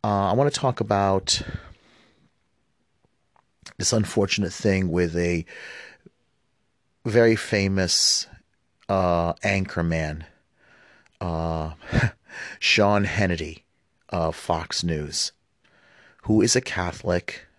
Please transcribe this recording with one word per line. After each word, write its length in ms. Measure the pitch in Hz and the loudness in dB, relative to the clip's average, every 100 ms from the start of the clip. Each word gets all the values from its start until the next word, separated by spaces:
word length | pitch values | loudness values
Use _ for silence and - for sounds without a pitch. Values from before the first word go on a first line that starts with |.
Uh, 280 | 107 101 98 | 2 2 2
I 20 | |
wanna 160 | 110 143 | 2 2
talk 280 | - 135 123 | 2 -2 -2
about 600 | 107 101 98 95 - - - - - - _ _ _ _ _ _ _ _ _ _ _ _ _ _ _ _ _ _ - - | 0 2 2 0 0 -2 -4 -12 -14 -20 _ _ _ _ _ _ _ _ _ _ _ _ _ _ _ _ _ _ -20 -4
this 140 | 95 | 0
unfortunate 600 | 113 104 - 101 - 95 | 0 0 0 0 0 -2
thing 360 | - 107 95 92 | 0 0 2 2
with 280 | 85 87 85 | 0 0 0
a 280 | 87 85 82 - - - - - - _ _ _ _ _ _ _ _ _ | 0 0 -4 -14 -18 -18 -20 -20 -20 _ _ _ _ _ _ _ _ _
very 320 | 117 110 117 113 | 2 4 6 4
famous, 880 | - 107 98 95 90 - - - - - _ _ _ _ - | 0 0 0 0 0 2 2 0 -4 -16 _ _ _ _ -2
uh, 460 | 98 90 85 85 - | 0 2 2 0 -2
anchorman, 800 | 101 98 92 - 85 82 76 78 78 _ _ _ _ _ - _ _ _ | -2 0 -2 -2 0 0 -2 -6 -12 _ _ _ _ _ -20 _ _ _
uh, 520 | 90 82 82 80 80 78 - | -6 -4 -2 -4 -6 -10 -2
<laughs> 180 | - - - _ - - - | 0 0 -4 _ -16 -16 -4
Sean 460 | - - 101 104 98 | 0 4 4 4 2
Hannity 580 | 104 95 85 78 80 _ _ _ _ - | 0 0 0 -4 -12 _ _ _ _ -8
of 260 | 90 80 - | -2 -2 -4
Fox 480 | - 82 80 - | -2 -2 -2 -4
News, 500 | 85 78 73 - - _ _ _ _ _ _ _ - _ | -2 -4 -4 -6 -6 _ _ _ _ _ _ _ -20 _
who 180 | - 110 | 0 4
is 140 | 117 135 | 4 2
a 60 | |
Catholic 840 | - - 90 - 87 87 - - - | 0 -4 -4 -4 -2 -2 -2 -14 -20